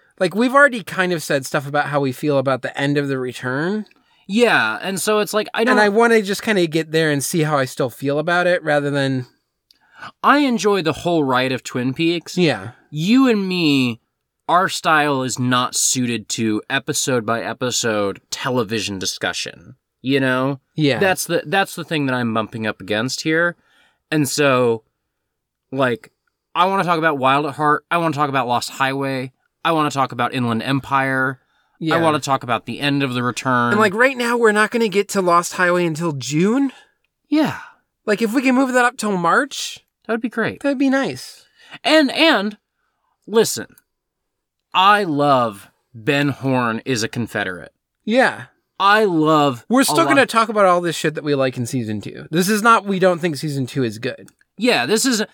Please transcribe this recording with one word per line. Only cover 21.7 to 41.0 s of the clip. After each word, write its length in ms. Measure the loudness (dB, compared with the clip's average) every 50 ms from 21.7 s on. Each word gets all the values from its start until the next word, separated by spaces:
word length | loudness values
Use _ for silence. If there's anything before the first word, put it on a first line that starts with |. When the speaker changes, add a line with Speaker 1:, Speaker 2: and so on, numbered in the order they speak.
| -6
Speaker 2:
the 100 | -12 -8
thing 220 | -6 -4 -2 -2
that 60 | -2 -2
I'm 200 | -2 -2 -2 -2
bumping 340 | -2 -4 -4 -6 -6 -6
up 140 | -6 -6 -6
against 400 | -6 -4 -2 -2 -2 -4 -4 -4
here. 340 | -2 0 0 2 0 0 -2 _ _ _ _ _ _ _ _ _ _ -2
And 160 | 0 0 0
so, 560 | 0 0 2 2 4 4 4 4 2 0 0 -4 _ _ _ _ _ _ _ _ _ _ _ _ _ _ _ _ _
like, 400 | -2 0 0 0 0 -4 -8 -14 _ _ _ _ _ _ _ _ -2
I 120 | 0 0
wanna 160 | 2 2 0 0
talk 140 | 0 0
about 200 | 0 0 0 0
Wild 280 | 2 2 2 2 2 0
at 100 | -2 -4
Heart. 300 | -2 0 2 2 0 -2 -2
I 80 | -2
wanna 160 | 0 0 0 0
talk 160 | 0 -2 0
about 180 | 0 -2 0
Lost 220 | 0 -2 -2 -2 -4
Highway. 600 | -4 -2 -2 -2 -2 -2 -4 -4 -4 -6 -6 -8 -12 _ _ _ _ _ -2
I 80 | 0
wanna 200 | 0 0 0 0
talk 200 | 0 -2 -2 -2
about 220 | -2 -2 -4 -2 -2
Inland 280 | -2 -2 -2 -2 -2 -2
Empire. 760 | -2 -2 -4 -2 -2 -2 0 0 0 0 0 -2 -2 -4 -8 _ _ _ _ _ _ _ -8
Speaker 1:
Yeah. 160 | -4 -2 0
Speaker 2:
I 60 | 2
wanna 180 | 2 2 0 0
talk 240 | 0 -2 -2 -2 -2
about 220 | -2 -4 -4 -4
the 140 | -6 -8 -4
end 220 | -2 0 0 0 0
of 100 | 0 -2
The 100 | -2 -2
Return. 480 | -2 -4 -4 -2 0 0 2 2 2
Speaker 1:
And, 80 | 2 2
like, 140 | 2 2 2
right 220 | 2 2 2 2
now, 200 | 0 -2 -2 0
we're 140 | 2 4 4
not 200 | 4 4 2 2
gonna 180 | 0 0 0 0
get 180 | 0 0 0 0
to 120 | 0 0
Lost 320 | 2 4 4 4 2 0 -2
Highway 320 | 0 2 2 2 2 0
until 260 | 0 -2 -2 -4 -4
June? 600 | -4 -6 -6 -2 0 2 2 4 4 2 0 0 -4 -8 -20 _ _ _ _ _ _ _ _ -2
Speaker 2:
Yeah. 300 | 0 2 2 0 -2 -6 -12 -20 -20 _ _ _ _ _ _
Speaker 1:
Like, 160 | -2 -2 0
if 120 | 0 0 0
we 80 | 2
can 140 | 2 4 4
move 180 | 4 2 2 2
that 120 | 2 2
up 120 | 2 0
till 200 | -2 -4 -2 -2
March, 600 | 0 0 2 2 2 0 -2 -6 -10 -10 -10 -12 -14 _ _ _ _ _
Speaker 2:
That 60 | -6 -4
would 80 | -4
be 80 | -4 -4
great. 320 | -4 -4 -4 -4 -4 -4
Speaker 1:
that'd 160 | -4 -2 0
be 120 | 0 2 2
nice. 560 | 2 0